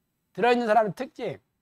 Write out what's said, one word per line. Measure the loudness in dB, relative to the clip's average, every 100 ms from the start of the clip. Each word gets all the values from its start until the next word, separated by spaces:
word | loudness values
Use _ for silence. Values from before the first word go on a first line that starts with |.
| _ _ _
들어있는 | -2 2 2 2
사람의 | 2 0
특징, | -4 -12 -10 -10 -10 _ _